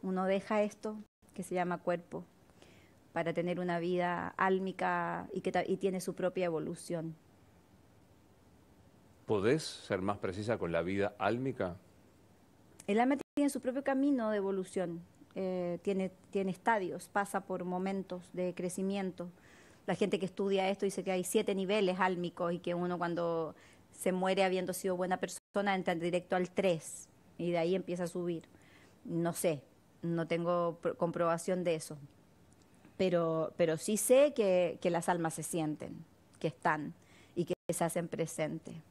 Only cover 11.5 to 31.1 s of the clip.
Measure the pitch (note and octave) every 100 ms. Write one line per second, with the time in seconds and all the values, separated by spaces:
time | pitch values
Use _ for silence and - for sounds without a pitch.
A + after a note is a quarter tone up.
11.5 | B2+ F#2 F2+ - - - - - - _
12.5 | - - - - G#3 B3 C#4 - - C#4+
13.5 | C4 A#3+ C4 C#4 C4+ C#4 C4+ A3 G#3+ G3
14.5 | G3 F#3 - F3 E3+ E3+ - - - F#3+
15.5 | F#3 F3 F3 - F#3+ F#3+ - - G3+ F#3+
16.5 | F3 - A3 F3+ D#3 - G#3 G3 G3 F#3+
17.5 | F#3 F3+ F3+ F#3+ G3 F#3 F3+ F3 F3+ F3+
18.5 | F3 F3+ F3+ F#3+ G3+ F#3+ E3+ F3+ - -
19.5 | - - - - F#3 G3+ E3+ F3+ - G3
20.5 | G3 F#3+ G3 G3+ F#3+ F#3+ F#3 F3+ A3 G#3
21.5 | F#3+ F#3 G#3+ G3+ F3+ F#3 F3 F3 - F3
22.5 | F3 F3 F3 F3 F3+ E3+ E3+ E3+ E3 D#3+
23.5 | - - - - - A3+ F#3 F#3 F#3+ F#3+
24.5 | F#3 F3+ F3+ F#3+ F3+ F3+ F3+ F#3 - _
25.5 | G3+ G3+ F#3+ F3+ F3 E3+ F3 F3 F#3 F3+
26.5 | - F#3+ E3 - - - - - - E3+
27.5 | E3+ E3 F#3 F3 F3 F3 F3+ F3 E3 -
28.5 | - - - - - - E3+ E3+ E3 F#3
29.5 | D3 - _ _ - E3+ E3+ D#3+ E3+ E3+
30.5 | F3 E3+ E3 E3+ - F3